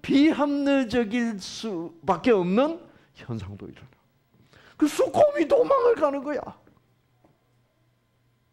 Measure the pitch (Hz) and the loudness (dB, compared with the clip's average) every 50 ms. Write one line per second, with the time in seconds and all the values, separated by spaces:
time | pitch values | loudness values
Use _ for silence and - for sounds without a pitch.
0 | - - 247 269 294 320 - 226 294 285 285 285 277 277 277 269 262 208 233 247 | -4 0 2 4 4 4 2 2 0 -2 -2 -2 0 0 0 0 0 0 0 -2
1 | 240 196 233 247 233 233 214 190 - - - - - 220 190 165 170 160 - - | -2 0 -2 -2 -2 -4 -4 -8 -12 -14 -14 -10 -10 -8 -8 -8 -10 -10 -14 -8
2 | - 160 180 165 - 254 226 190 175 180 190 233 277 311 330 - - - - _ | -4 -2 -2 0 2 4 4 4 2 2 2 2 2 0 -2 -6 -12 -20 -20 _
3 | _ _ _ - - - 117 110 92 98 101 98 104 - - - - - _ _ | _ _ _ -18 -14 -12 -10 -10 -10 -12 -16 -16 -16 -18 -20 -20 -20 -20 _ _
4 | _ _ _ _ _ _ _ _ _ _ _ - _ - _ - 302 294 - - | _ _ _ _ _ _ _ _ _ _ _ -20 _ -16 _ -2 -2 0 0 0
5 | 523 - - - 605 587 587 587 320 - 571 480 494 - 554 523 480 480 453 285 | -2 0 2 4 4 4 4 0 0 2 2 2 2 2 2 2 4 2 2 2
6 | 311 277 277 285 254 302 285 220 - - - _ _ _ _ _ _ _ _ _ | 0 -2 -2 -2 -6 -6 -6 -8 -8 -10 -16 _ _ _ _ _ _ _ _ _
7 | _ _ _ _ _ _ _ _ _ _ _ _ _ _ _ _ _ _ _ _ | _ _ _ _ _ _ _ _ _ _ _ _ _ _ _ _ _ _ _ _
8 | _ _ _ _ _ _ _ _ _ _ | _ _ _ _ _ _ _ _ _ _